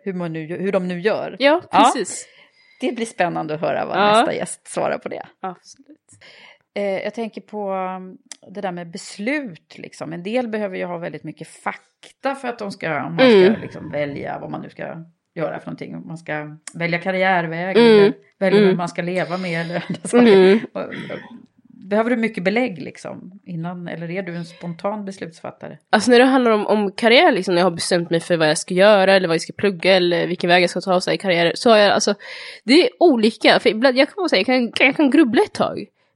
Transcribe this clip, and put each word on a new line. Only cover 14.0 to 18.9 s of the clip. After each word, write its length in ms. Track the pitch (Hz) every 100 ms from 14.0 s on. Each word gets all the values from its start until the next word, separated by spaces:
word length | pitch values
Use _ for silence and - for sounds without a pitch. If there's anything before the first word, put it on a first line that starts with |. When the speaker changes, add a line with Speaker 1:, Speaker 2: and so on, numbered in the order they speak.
| 143 139 143 147
Speaker 1:
vad 120 | 151
man 100 | 151
nu 80 | -
ska 340 | - 151 165 165 _ _ 170
göra 240 | 156 -
för 60 | -
någonting. 300 | 160 147 165
Om 120 | 170
man 100 | 165
ska 400 | - 151 151 151 -
välja 260 | 165 170 170
karriärväg 800 | 190 185 185 180 165 165 180 196
Speaker 2:
Mm. 120 | 233
Speaker 1:
eller 220 | 214 202 - _ -
välja 180 | 190 196
Speaker 2:
Mm. 100 | 196
Speaker 1:
vem 80 | 180
man 120 |
ska 120 | 170